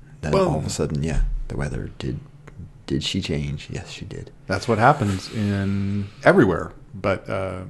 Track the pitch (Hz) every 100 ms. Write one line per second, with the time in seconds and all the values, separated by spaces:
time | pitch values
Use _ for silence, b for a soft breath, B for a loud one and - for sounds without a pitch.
0 | - - 78 190 185 - - - 78 73
1 | 80 - - - - - 71 - - -
2 | - - - - - - - - - 69
3 | - 98 - 73 71 71 - - - -
4 | 98 - - - - 98 - 107 123 156
5 | 104 95 - 113 101 98 98 98 98 101
6 | 101 - 135 185 104 82 - - - 98
7 | 101 92 - 98 95 92